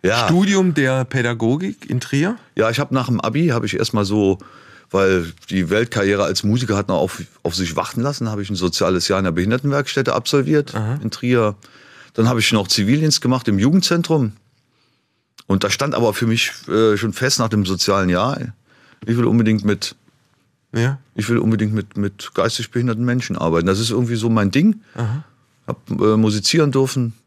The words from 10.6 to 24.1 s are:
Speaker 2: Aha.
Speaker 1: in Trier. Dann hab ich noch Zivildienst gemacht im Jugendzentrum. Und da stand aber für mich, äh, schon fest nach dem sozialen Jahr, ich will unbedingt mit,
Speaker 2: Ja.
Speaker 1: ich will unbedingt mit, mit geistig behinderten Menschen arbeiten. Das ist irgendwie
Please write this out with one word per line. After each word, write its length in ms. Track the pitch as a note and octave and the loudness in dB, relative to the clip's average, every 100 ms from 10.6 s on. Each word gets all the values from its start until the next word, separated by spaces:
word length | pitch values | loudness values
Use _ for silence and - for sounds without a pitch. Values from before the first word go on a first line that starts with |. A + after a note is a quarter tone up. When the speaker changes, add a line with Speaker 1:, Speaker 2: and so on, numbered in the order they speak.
| C#3+ | 0
Speaker 2:
Aha. 240 | A2 G#2+ C#3 | -4 -4 -4
Speaker 1:
in 80 | A2+ | -6
Trier. 460 | - B2 B2 G#2+ G2 - - - - - | -6 0 2 2 -2 -18 -20 -20 -20 -12
Dann 120 | - A2+ | 0 2
hab 100 | A#2+ | 2
ich 120 | G#2 | 2
noch 160 | A2 F#2+ | 0 0
Zivildienst 520 | - G2+ C#3+ D#3 - | -2 0 2 2 0
gemacht 260 | B2 B2+ - | 0 0 0
im 100 | G2 | 2
Jugendzentrum. 760 | A#2 F#3 F3 E3+ E3+ D#3+ A#2 G2+ _ _ _ _ _ _ _ _ _ - - | 4 2 2 0 2 0 0 -4 _ _ _ _ _ _ _ _ _ -20 -2
Und 180 | G2 | 0
da 60 | G2+ | 0
stand 240 | - C#3+ | -2 -2
aber 200 | D3+ A2+ | 2 0
für 120 | G2+ A#2+ | 0 -2
mich, 260 | A#2 - - - | 0 -2 -6 -2
äh, 280 | G#2 A2 G#2 | 2 4 2
schon 160 | A2 | -2
fest 260 | - B2+ - | -2 -2 0
nach 100 | A2+ | 0
dem 160 | G#2 | 0
sozialen 440 | F#2 F#2 - G2 F#2 | 0 -2 0 2 2
Jahr, 300 | F2 A2+ C#3 A#2+ - _ _ _ _ G#2 | 0 0 -2 -8 -14 _ _ _ _ -4
ich 100 | A#2 | 0
will 80 | |
unbedingt 400 | A#2 A#2 A2 A2 | 2 4 2 2
mit, 300 | G#2 G2+ - - _ _ _ _ _ _ _ | 0 -2 -6 -12 _ _ _ _ _ _ _
Speaker 2:
Ja. 240 | A2+ A#2+ C#3 _ | -2 0 -2 _
Speaker 1:
ich 140 | - G#2 | -8 0
will 100 | A#2+ | 0
unbedingt 340 | - A2 G#2+ | 2 0 0
mit, 220 | G#2+ G2 - | -2 -6 -4
mit 340 | G2+ G2+ - | -6 -6 -8
geistig 360 | - G2+ - A2+ | -2 -2 -2 -6
behinderten 340 | B2 B2 A2 | -2 -2 -2
Menschen 320 | B2 B2 - F#2+ | -2 -2 -4 -2
arbeiten. 300 | E2 D#2+ F2 | 0 2 2
Das 120 | G2 | 0
ist 100 | A2+ | 0
irgendwie 260 | A2+ A#2+ | 0 0